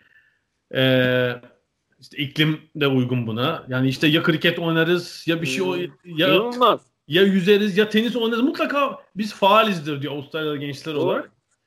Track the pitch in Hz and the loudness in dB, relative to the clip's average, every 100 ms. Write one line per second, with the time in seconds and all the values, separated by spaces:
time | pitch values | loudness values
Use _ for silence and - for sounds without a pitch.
0 | _ _ _ _ _ _ - 131 131 131 | _ _ _ _ _ _ -6 0 2 4
1 | 127 127 123 120 - _ _ _ _ _ | 2 2 0 -4 -14 _ _ _ _ _
2 | - - 135 151 156 156 _ 156 143 131 | -16 -8 -6 0 0 0 _ -2 0 2
3 | 123 123 113 110 139 165 - 127 131 131 | 0 -2 -4 -4 -4 -4 -6 -2 0 0
4 | 156 160 165 156 175 170 165 165 165 175 | 2 2 2 2 0 0 -2 0 2 0
5 | 170 - 156 165 156 131 185 180 175 - | -4 -10 -4 -4 -2 -4 -4 -4 -6 -12
6 | 175 156 151 233 240 247 240 147 _ _ | -10 -2 2 2 0 0 2 2 _ _
7 | - 160 196 190 180 202 208 180 214 214 | -2 2 4 4 4 2 2 0 2 0
8 | 233 247 226 233 277 339 311 285 269 - | 0 -2 -2 0 0 0 -2 -2 -2 -6
9 | - 180 214 - 190 214 220 175 147 143 | -16 -10 -8 0 4 6 4 0 -6 -6
10 | 143 147 135 160 156 147 143 139 160 147 | -6 -8 -8 -6 -4 -4 -8 -10 -6 -2
11 | 175 226 - _ _ _ | 0 -2 -6 _ _ _